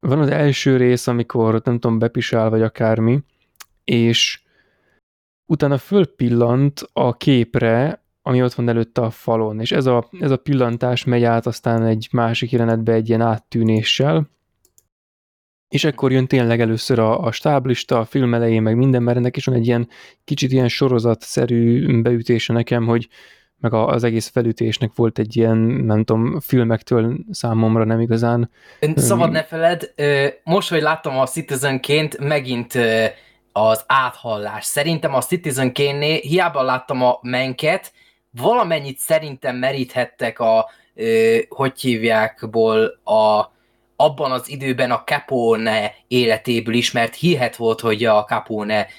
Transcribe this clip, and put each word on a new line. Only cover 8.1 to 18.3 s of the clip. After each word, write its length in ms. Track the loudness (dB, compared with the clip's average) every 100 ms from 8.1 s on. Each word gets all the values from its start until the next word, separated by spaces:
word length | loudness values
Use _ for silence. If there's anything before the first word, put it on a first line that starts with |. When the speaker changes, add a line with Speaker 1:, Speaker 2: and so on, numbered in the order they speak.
| _
Speaker 1:
ami 220 | -2 0
ott 100 | 0
van 160 | 0 -2
előtte 320 | 0 -2 -2
a 80 | -4
falon, 500 | -4 -2 0 0 -4
és 120 | -4
ez 140 | 0 2
a, 240 | 0 0 -4
ez 120 | -2
a 60 | -2
pillantás 680 | 0 0 0 0 -2 -2
megy 200 | 0 2
át 220 | 2 2 -2
aztán 400 | -4 -2 0 0
egy 220 | 0 -2
másik 400 | -2 0 -2 -2
jelenetbe 420 | 0 0 0 0
egy 160 | 0 2
ilyen 120 | 0
áttűnéssel, 1080 | 0 -2 _ -2 2 2 0 0 0 0 -2 _ _ _ _ _ _ _ _ _ _ _ _ _ _
és 160 | -2
ekkor 280 | -2 0 0
jön 160 | 2 2
tényleg 340 | 2 2 2
először 380 | 2 0 0 2
a, 200 | 2 2
a 120 | -2
stáblista, 680 | -2 0 0 0 -4 0 -2
a 60 | 0
film 280 | 0 0